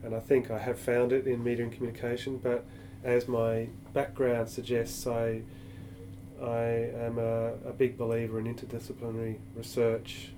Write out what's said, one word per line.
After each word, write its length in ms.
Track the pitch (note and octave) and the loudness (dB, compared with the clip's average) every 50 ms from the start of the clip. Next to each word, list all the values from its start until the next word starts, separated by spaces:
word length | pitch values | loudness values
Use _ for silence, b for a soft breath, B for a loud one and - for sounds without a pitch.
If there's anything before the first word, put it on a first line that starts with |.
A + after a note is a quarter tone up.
| - | -4
and 120 | A#2 A2+ | -4 -4
I 40 | A2+ | -4
think 300 | - - C#3+ C3 A#2 A2+ | 4 6 6 6 6 4
I 80 | A2+ G#2+ | -2 -2
have 220 | G#2+ B2 A#2 - | 0 -2 -2 -2
found 320 | - - A#2+ A#2+ B2 B2 | 2 2 4 4 6 6
it 160 | C3 C3+ B2+ C3+ | 4 4 4 2
in 160 | B2+ A#2 A#2+ | 0 0 2
media 220 | A#2+ A#2+ A#2 A#2+ | 0 0 0 0
and 80 | A2+ A2+ | -2 -2
communication, 640 | - B2 A#2 A2+ - - A#2+ A#2+ A#2+ - - - B2+ | -4 -4 -4 -4 -4 -2 -2 -2 -2 -2 -4 -6 -2
but 280 | - B2+ A#2+ A#2+ - B B B B B B B B | 0 2 0 0 -2 B B B B B B B B
as 240 | B2+ A#2+ B2 A#2+ - | 4 4 4 6 4
my 400 | B2 A#2 A2+ A2+ A2+ A2+ A2+ A2+ - - - - - | 2 4 4 4 4 2 0 -2 -6 -12 -14 -4 0
background 560 | D3 C#3 - - - C3+ B2 A#2+ A#2 A2+ A2+ | 0 0 0 0 2 4 4 4 4 2 -2
suggests, 560 | - - A#2 A#2 B2 A#2 A#2 A2+ - - - | -4 -8 -2 0 2 2 2 0 -4 -4 -2
I, 360 | B2+ A#2+ A#2 A#2 A2+ A2+ A2 A2+ B B B B B B B B B B B B B B B - - - - | 0 0 2 2 2 0 -2 -4 B B B B B B B B B B B B B B B -14 -14 -10 -6
I 480 | C3 A#2+ A#2 A#2 A#2 A#2 A#2 A#2 A#2 A#2+ A#2 A#2 | -4 -2 0 2 2 2 2 2 0 0 -2 -2
am 200 | A#2 A#2 A#2 A#2 | -2 -2 0 0
a, 340 | A#2 A2+ A2+ A2+ A2+ A#2 A#2 A#2 B2 B2+ | 2 2 2 2 2 0 -2 -4 -8 -8
a 60 | A#2+ - | 2 4
big 180 | C3+ B2 A#2+ - | 4 4 4 0
believer 420 | A#2+ A2+ A#2 A#2 A#2 A2 A2 A2+ | 0 0 2 2 0 0 -2 -2
in 140 | G#2+ A#2 A#2+ | -2 -2 -4
interdisciplinary 840 | A#2+ - A2 A#2+ A#2 - - - - A#2+ A#2 A2+ A2+ A2+ A2+ A2 G#2+ G#2 - - | -6 -8 -8 -8 -8 -8 -8 -10 -8 -6 -4 -4 -2 -2 -2 -4 -6 -8 -12 -10
research 760 | A#2 A2+ - - B2+ A#2+ A2+ A2+ A2+ - - - - - - - | -10 -10 -4 2 4 4 4 4 2 -2 -6 -12 -12 -12 -12 -14